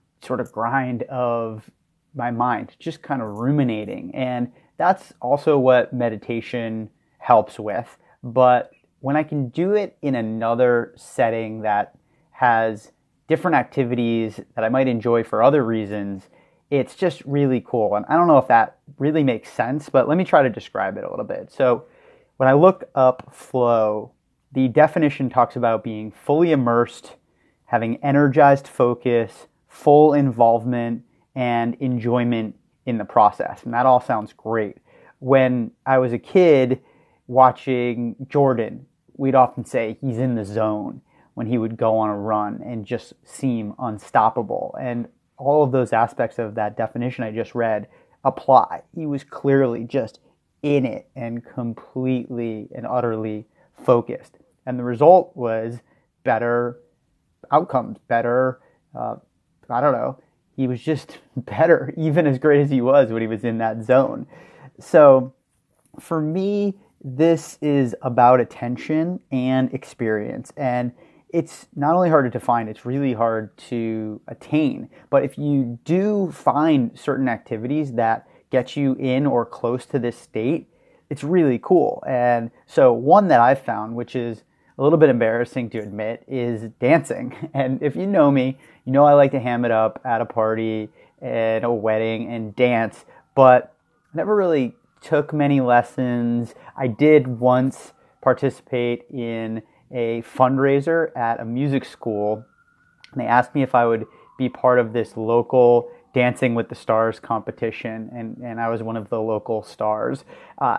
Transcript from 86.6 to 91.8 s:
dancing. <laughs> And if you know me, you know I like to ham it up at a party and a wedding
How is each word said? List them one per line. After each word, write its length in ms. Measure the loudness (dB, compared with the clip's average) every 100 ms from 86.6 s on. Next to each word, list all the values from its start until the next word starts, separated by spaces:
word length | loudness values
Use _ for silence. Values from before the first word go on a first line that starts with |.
| -8 -2
dancing. 560 | 2 2 0 -8 -8 -12 -8
<laughs> 40 |
And 280 | -4 -2 -2
if 140 | -4 -4
you 100 | -2
know 240 | 2 4
me, 280 | 4 0 -4 _ _
you 80 | -2
know 120 | 4
I 100 | 6
like 180 | 6 4
to 80 | 2
ham 240 | -4 -2
it 60 | 0
up 300 | 2 0 -2
at 160 | -4 -4
a 60 | -4
party 640 | -2 -2 -2 -4 -4 -8 _ _ _
and 440 | -8 -4 -2 -2
a 80 | -2
wedding 560 | -2